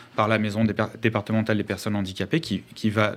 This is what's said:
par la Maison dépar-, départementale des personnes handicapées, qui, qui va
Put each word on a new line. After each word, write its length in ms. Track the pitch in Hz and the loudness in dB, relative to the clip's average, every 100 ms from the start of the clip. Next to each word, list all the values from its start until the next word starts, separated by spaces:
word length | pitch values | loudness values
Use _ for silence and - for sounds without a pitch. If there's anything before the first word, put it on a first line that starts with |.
| - - | -10 -2
par 100 | 107 | 2
la 120 | 110 | 2
Maison 260 | 107 107 110 | 0 2 2
dépar-, 240 | 101 107 - | 2 -2 0
départementale 540 | 113 110 101 110 107 107 | 0 0 0 0 2 0
des 80 | |
personnes 320 | 98 98 107 104 | 0 -4 -2 -2
handicapées, 460 | 95 95 95 85 | -4 -4 -2 -2
qui, 220 | - 95 - - | 0 -4 -4 -4
qui 140 | 110 | 0
va 260 | 107 107 | 2 2